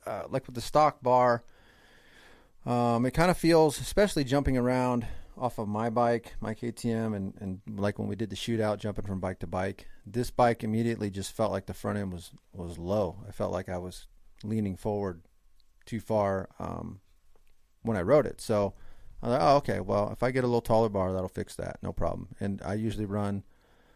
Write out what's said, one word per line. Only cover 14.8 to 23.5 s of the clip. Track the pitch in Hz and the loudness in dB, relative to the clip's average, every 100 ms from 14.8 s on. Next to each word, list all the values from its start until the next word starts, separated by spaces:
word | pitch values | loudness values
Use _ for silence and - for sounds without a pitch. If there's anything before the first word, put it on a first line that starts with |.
| 110 104 98 82 - _ _ - - _ - | -2 -2 -2 -6 -14 _ _ -20 -20 _ -8
too | 113 | -8
far, | - 110 98 95 - - | 0 2 2 0 -4 -8
um, | - 85 82 95 _ _ - - - - _ _ | -8 -8 -10 -12 _ _ -20 -20 -20 -20 _ _
when | 113 107 | -4 0
I | |
rode | 87 147 107 | 4 4 4
it. | - | -2
So | - 104 101 - - - - - | 0 2 0 -4 -16 -16 -16 -6
I | 117 | 0
thought, | 127 | 2
"Oh, | 165 143 | 4 4
okay, | - 98 | 4 -2
well, | 95 101 104 | 0 0 0
if | 104 | 0
I | 123 | 0
get | 131 | 2
a | 123 | 2
little | 120 | 2
taller | - 113 113 | 4 4 4
bar, | 101 92 | 2 0
that'll | 92 92 | 0 -4
fix | - 95 - | -6 -8 -8
that, | 90 - | -10 -8
no | 92 | -8
problem." | - 87 90 90 - | -2 -2 -2 -8 -8
And | 101 98 - | -6 -6 -6
I | |
usually | 107 110 101 104 | -4 -4 -4 -4
run, | 104 101 101 - | -2 -2 -4 -8